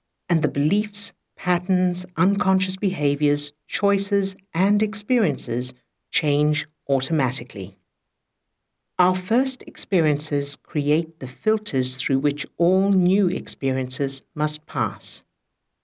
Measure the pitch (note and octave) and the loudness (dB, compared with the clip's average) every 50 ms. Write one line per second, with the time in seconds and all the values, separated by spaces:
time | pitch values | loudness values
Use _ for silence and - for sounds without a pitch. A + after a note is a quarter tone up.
0 | _ _ _ _ _ - F3 D#3+ D3 C#3 B2+ C#3 C#3+ D3+ F3+ G#3 G#3 - - - | _ _ _ _ _ -2 0 0 0 0 -2 0 0 0 2 0 -2 -2 -2 -2
1 | - - - _ _ _ _ - - F3 F3+ F3 F3+ F#3 F#3 F3+ F#3 F3+ F3+ F3 | -2 -2 -4 _ _ _ _ -10 -4 -2 -2 -2 0 0 0 2 2 0 0 -2
2 | F3+ - - - E3+ G3 G3+ G3+ - F#3+ F#3+ F#3 F#3 - F#3 - - G3 D3+ C#3 | -6 -6 -2 0 2 2 2 0 2 2 2 2 0 -2 -4 -2 -2 -4 -2 0
3 | D3 C#3+ C#3+ D3 D3+ D3 C#3+ D3 - - - _ _ - - - - G3+ G3+ G3+ | 0 0 0 2 2 2 2 2 0 -2 -4 _ _ -10 -6 -2 0 2 2 2
4 | G3+ - G3+ G3+ G3 G3 G3 - _ _ - E3 F#3 G3+ G#3 G#3 G#3+ G#3 G#3 - | 2 2 0 0 0 -2 -4 -6 _ _ -2 0 2 2 2 2 2 0 -2 -4
5 | - - C4 B3 G#3+ D#3+ C#3 B2+ - A#2+ A#2+ B2 B2+ B2+ - _ _ _ _ _ | -2 0 0 2 2 2 0 -2 -4 -4 -4 -2 -2 -4 -6 _ _ _ _ _
6 | _ _ - - - D3+ C#3+ C#3+ D3+ D3+ D3+ D3 - - _ _ _ - C#3 C3+ | _ _ -6 -2 0 2 2 2 2 2 2 0 -4 -8 _ _ _ -2 -2 0
7 | B2+ - E3 D3+ C3+ B2 A#2+ - - - - G2+ F#2+ F#2+ - _ _ _ _ _ | 0 0 0 0 0 0 -2 -4 -8 -8 -10 -10 -10 -10 -12 _ _ _ _ _
8 | _ _ _ _ _ _ _ _ _ _ _ _ _ _ _ _ _ _ _ - | _ _ _ _ _ _ _ _ _ _ _ _ _ _ _ _ _ _ _ 0
9 | F3+ F3+ F#3 F#3 F3+ - A3 A#3+ C4+ C4+ C#4 - - - - - - - - F3+ | 2 2 2 0 -2 0 0 0 2 2 0 -2 -4 -10 -6 -6 -4 0 0 2
10 | D#3+ D#3 D3 C#3+ - - D3 C#3+ C#3+ C#3+ - - _ - - D3+ C#3+ C#3+ D3 D#3+ | 2 2 2 0 0 -2 -2 -2 0 0 -2 -2 _ -6 -4 -4 0 2 2 0
11 | E3+ D#3+ - - - B2+ - - - G#3+ A3 G#3 G#3+ - - C3+ B2+ B2+ - - | 0 -2 -8 -12 -12 -12 -10 -6 -2 0 0 0 -2 -2 -2 0 0 0 0 -2
12 | - - C#3 C3+ C#3 D3 C#3+ D3 - - _ - E3+ E3+ F#3 F#3+ G3 G3+ G3+ F#3+ | -2 0 0 0 0 0 -2 -2 -8 -10 _ 0 2 2 4 2 2 2 2 4
13 | F3+ F3+ F#3+ G3+ G3+ - - - C3 - - - - C3+ C3 C3 C3 B2 C3 - | 4 4 2 2 2 0 0 -2 -4 -4 -4 -2 -2 -2 -2 -2 -2 -2 -2 -2
14 | C#3+ C3+ C3+ - - _ - D3+ D3+ D3+ - - _ - - C#3+ A#2 - - - | -2 -2 -2 -4 -8 _ -4 -2 0 0 0 -2 _ -6 -4 -2 -2 -2 -2 -2
15 | - - - - - _ _ _ _ _ _ _ _ _ _ _ | -2 -2 -2 -2 -4 _ _ _ _ _ _ _ _ _ _ _